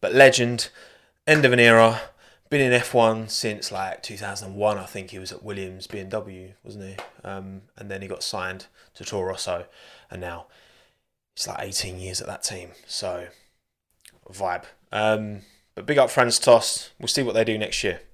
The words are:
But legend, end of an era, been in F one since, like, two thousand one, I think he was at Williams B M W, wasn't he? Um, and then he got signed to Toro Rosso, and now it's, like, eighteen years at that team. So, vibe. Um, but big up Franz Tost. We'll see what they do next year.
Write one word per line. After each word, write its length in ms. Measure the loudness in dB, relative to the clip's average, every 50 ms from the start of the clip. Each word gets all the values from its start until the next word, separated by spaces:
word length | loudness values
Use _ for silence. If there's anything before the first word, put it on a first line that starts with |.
But 140 | -2 2 6
legend, 540 | 8 8 8 8 6 0 0 -2 -4 -6 -8 _ -18 -20 -20 -20 _ _ _ _ _ _
end 180 | 2 4 4 6
of 80 | 4 6
an 60 | 8
era, 440 | 8 8 10 10 8 8 6 2 -8 -12 _ _ _ -20 _ _ _ _
been 100 | 0 2
in 120 | 2 4 4
F 220 | 2 2 2 2
one 340 | 4 4 4 4 0 -6 -8
since, 440 | -6 -4 -4 -4 -6 -6 -8 -10 -6
like, 300 | -6 -6 -6 -8 -10 -12
two 140 | -14 -14
thousand 380 | -12 -10 -10 -10 -10 -12 -12 -8
one, 240 | 0 0 0 0 0
I 60 | -6
think 260 | -12 -12 -14 -14 -12
he 80 | -14 -14
was 140 | -14 -14 -14
at 100 | -14 -12
Williams 440 | -12 -10 -10 -10 -10 -12 -16 -16
B 120 | -14 -12 -12
M 80 | -10 -8
W, 440 | -8 -8 -8 -10 -16 -18 -18 -20 -20 _ _
wasn't 220 | -18 -16 -16 -14
he? 120 | -14 -14 -16 -16 -18 _ _ -14
Um, 380 | -12 -12 -12 -12 -14 -16 -16 -18 _ _
and 140 | -20 -14 -12
then 120 | -12 -12 -10
he 60 | -10
got 140 | -10 -8 -8
signed 440 | -8 -8 -6 -8 -8 -10 -12 -16 -20 _ _ _ _ _
to 100 | -16 -14
Toro 240 | -8 -6 -6 -4 -4
Rosso, 380 | -6 -8 -6 -6 -6 -6 -8 -12 _ -20 -20 -20 -20 -20 _ _
and 100 | -14 -12
now 260 | -12 -10 -12 -12 -16 _ _ _ _ _ _ _ _ _ _ _ _ _ _ _ _ _ _
it's, 100 | -10 -10
like, 120 | -8 -8 -10
eighteen 380 | -10 -8 -6 -6 -6 -6 -10 -12
years 220 | -12 -8 -8 -8
at 60 | -8
that 160 | -8 -12 -8 -8
team. 280 | -8 -8 -8 -14 -18 -20 -20 -18
So, 420 | -12 -10 -8 -6 -6 -8 -8 -10 -14 -18 _ _ _ _ _ _ _ _ _ _ _ _ _ _ -20 _ _ _ -20
vibe. 340 | -12 -6 -4 -4 -4 -4 -8 -14 -20 _ _ _ -4
Um, 480 | 0 2 2 2 2 -2 -8 -10 -12 -16 _ _ _ _ _ _
but 120 | -14 -4
big 120 | 0 4 4
up 120 | 4 4
Franz 280 | 4 2 2 4 2 2
Tost. 540 | 6 8 8 8 8 2 -6 -6 -8 -12 _ _
We'll 100 | -6 -4
see 140 | -2 -2 0
what 120 | 0 2
they 100 | 2 2
do 140 | 2 0 -2
next 260 | -2 -4 -4 -2 -2
year. 160 | -2 -4 -4 -10 _